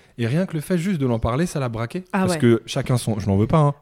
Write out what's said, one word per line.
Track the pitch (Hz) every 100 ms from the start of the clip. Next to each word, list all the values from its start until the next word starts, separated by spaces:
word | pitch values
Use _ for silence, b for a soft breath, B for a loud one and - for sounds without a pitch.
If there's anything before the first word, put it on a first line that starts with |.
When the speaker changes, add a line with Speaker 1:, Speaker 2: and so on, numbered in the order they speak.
| b b
Speaker 1:
et | 113
rien | 156
que | 190
le | 160
fait | - 180
juste | 190 165
de | 127
l'en | 113
parler, | 113 135 175
ça | 151
l'a | 127
braqué. | 110 117 180 -
Speaker 2:
Ah | 196
Speaker 1:
Parce | 185
Speaker 2:
ouais. | 165
Speaker 1:
que | 120 117 -
chacun | 139 123 123
son, | 120 104
je | 101
n'en | 98
veux | 113
pas, | 160
hein, | 143 -